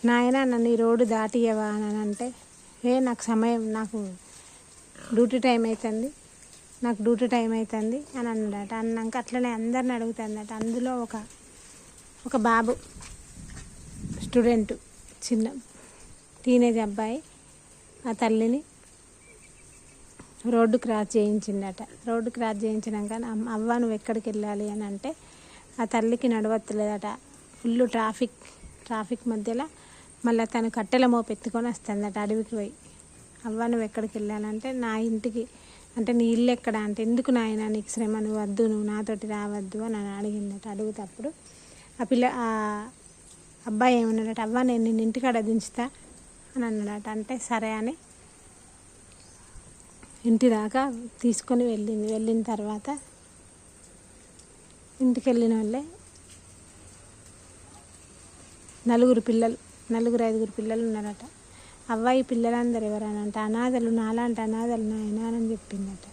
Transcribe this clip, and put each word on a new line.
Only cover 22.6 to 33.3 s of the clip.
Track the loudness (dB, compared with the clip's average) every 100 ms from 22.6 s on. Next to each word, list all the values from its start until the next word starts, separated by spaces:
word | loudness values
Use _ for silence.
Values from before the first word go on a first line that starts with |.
చేయించినాక, | -2 -2 -4 -4 -4
"అమ్మ, | -6 -4 -4 -4
అవ్వ, | -2 0 2
నువ్వు | 2
ఎక్కడికి | -2 -2 -4 -2
వెళ్ళాలి?" | -4 -4 -4 -4
అని | -6
అంటే, | -6 -8 -8 -10 -16 -20 -20 -20 -16 -6
ఆ |
తల్లికి | 0 2 2 2 2
నడవత్తలేదట. | 2 0 -2 -2 -2 -2 -4 -8 -12 -16 -20 -20 -6
ఫుల్ | -2 2 2
ట్రాఫిక్, | 2 -2 -2 -4 -4 -20 -20 -20 -20 -6
ట్రాఫిక్ | -6 -4 -4 -4
మధ్యలో | -2 -2 -4 -6 -10 -20 -20 -20 -4
మళ్ళీ | 2 2
తను | 2 0 0
కట్టెల | -2 2 4 6
మోపు | 4 0
ఎత్తుకొని | -6 -4 -2 -2
వస్తుందట | -4 -4 -4 -2 -2
అడవికి | -2 -2 -2 -4
పోయి. | -6 -10 -20 -20 -20 -20 -20